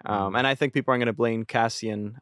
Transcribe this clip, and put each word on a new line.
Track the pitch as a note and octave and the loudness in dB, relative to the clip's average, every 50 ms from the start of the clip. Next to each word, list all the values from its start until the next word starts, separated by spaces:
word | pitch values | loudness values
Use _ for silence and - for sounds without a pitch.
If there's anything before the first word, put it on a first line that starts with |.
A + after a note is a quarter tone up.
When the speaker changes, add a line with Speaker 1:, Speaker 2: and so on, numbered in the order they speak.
| - | -6
Speaker 1:
Um, | - G#2 G2+ G2 | -2 -2 0 0
Speaker 2:
Mm-hmm. | G2 G2 | 0 0
Speaker 1:
and | A#2+ C3 | 2 2
I | C3+ C3+ | 2 2
think | - D3+ C3+ - | 2 0 0 0
people | C#3+ - - B2+ | -2 0 2 2
are | |
gonna | B2 A#2+ A#2 | 2 2 0
blame | G#2 A2+ A#2 A#2 A2+ A2+ A2 | 2 0 0 0 0 -2 -4
Cassian, | - - A#2 A2+ A2+ - - A2+ A2 G#2+ G#2 G#2 G#2 A#2 B2+ | -2 2 2 2 2 0 -4 -6 -4 -4 -4 -6 -8 -8 -6